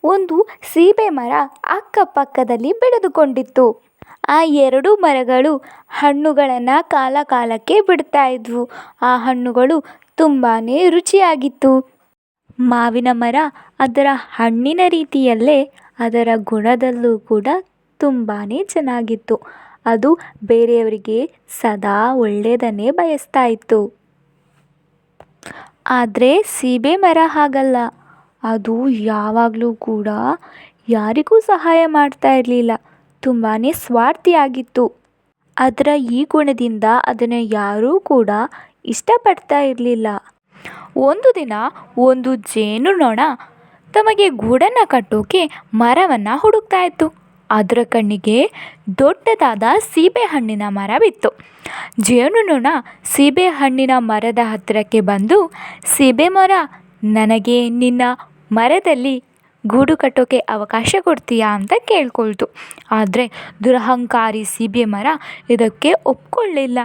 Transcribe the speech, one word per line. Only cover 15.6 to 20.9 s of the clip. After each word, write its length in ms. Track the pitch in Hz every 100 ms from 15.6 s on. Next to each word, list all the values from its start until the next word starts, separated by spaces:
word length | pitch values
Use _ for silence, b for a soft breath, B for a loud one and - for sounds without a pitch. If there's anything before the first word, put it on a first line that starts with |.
| 277 b b _
ಅದರ 300 | 233 233 233 226
ಗುಣದಲ್ಲೂ 840 | 196 220 214 247 254 240 240 220
ಕೂಡ 300 | _ 220 208 339 381 _ _ _
ತುಂಬಾನೇ 680 | 285 262 220 208 208 247
ಚೆನ್ನಾಗಿತ್ತು. 760 | 403 - 277 240 226 220 - - B B B B -
ಅದು 320 | 226 247 330 B -
ಬೇರೆಯವರಿಗೆ 840 | 202 226 233 233 226